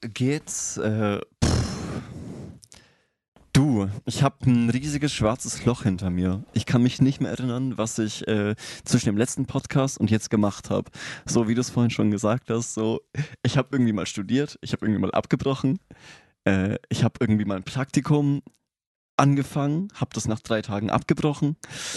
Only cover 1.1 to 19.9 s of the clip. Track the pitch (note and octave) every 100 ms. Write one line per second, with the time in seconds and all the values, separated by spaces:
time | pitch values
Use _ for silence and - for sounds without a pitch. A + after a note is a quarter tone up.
1.1 | G2+ - - - - - - - - -
2.1 | - - - - - - - _ _ _
3.1 | _ _ _ _ C3 D3 A2+ G2 G2+ -
4.1 | - C#3 - C3 A#2+ A#2 A#2+ D3 C#3+ D3
5.1 | - G#2+ B2 - - - B2 G#2 F#2 F#2+
6.1 | F2+ F2+ F#2+ - A#2+ - B2 B2 - C3+
7.1 | C3+ A#2 G2+ B2+ A#2+ C3 G#2 A2+ - G#2+
8.1 | - - G#2+ G#2 G#2+ - - - B2+ A#2+
9.1 | G2+ B2 - C3 C#3 - C#3+ C3+ - -
10.1 | G#3 - A2+ G#2 - - G2 - - -
11.1 | - - A#2 A2 A#2 B2 A#2+ A#2+ A#2+ G#2+
12.1 | G2+ G#2 A#2+ - A2+ A#2 - A2 A#2 _
13.1 | - D3 - A#2+ C#3+ B2+ C#3 A#2 G#2 D#2+
14.1 | - G2 B2 D3 - - - G#2+ G2+ F#2+
15.1 | - - B2+ C3+ C3+ C3+ C3+ _ - -
16.1 | - _ _ - F#2+ G2 - - - A2+
17.1 | - A#2 G#2+ G2+ F#2+ - C3+ C3+ - C3
18.1 | D3 C#3+ C#3+ - _ _ _ _ _ _
19.1 | - C#3 C#3 C3+ D3+ C#3+ D#3 G3+